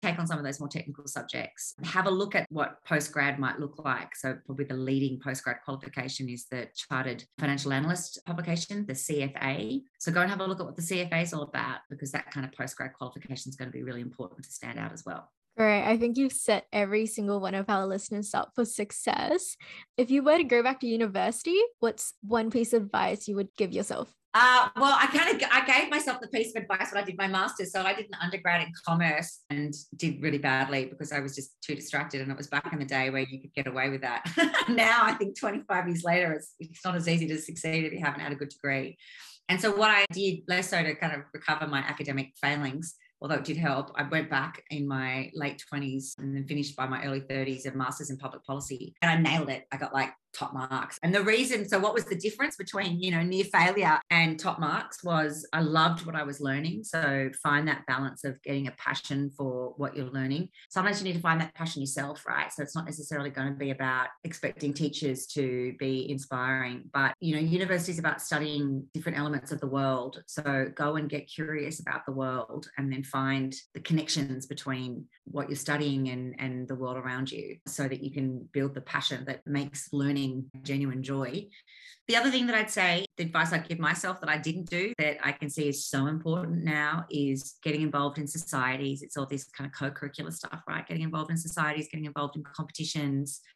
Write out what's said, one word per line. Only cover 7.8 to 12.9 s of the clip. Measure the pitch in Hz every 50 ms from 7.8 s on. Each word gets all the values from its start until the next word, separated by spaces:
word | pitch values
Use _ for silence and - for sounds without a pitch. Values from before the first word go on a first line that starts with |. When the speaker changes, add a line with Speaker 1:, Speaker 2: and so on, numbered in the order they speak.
| 143 160 180 175 - - - - -
Speaker 1:
publication, | - 170 175 165 165 170 170 - - 202 208 208
the | 202 -
C | 135 - - 156 147
F | 139 139 139 - -
A. | 135 139 175 208 214 262 277 - _ _ -
So | - 170
go | 165 175
and | 180 190
have | 202 185
a | 190
look | 190 190 185
at | 175
what | - -
the | -
C | 170 - 190 180
F | 180 170
A | 170
is | 165 175 170 170
all | 151 147
about, | - - 131 117 127 131 - -
because | - 143 143 143 139 147
that | 143 - -
kind | - 143 131
of | 131
postgrad | - - 127 - - - 123 131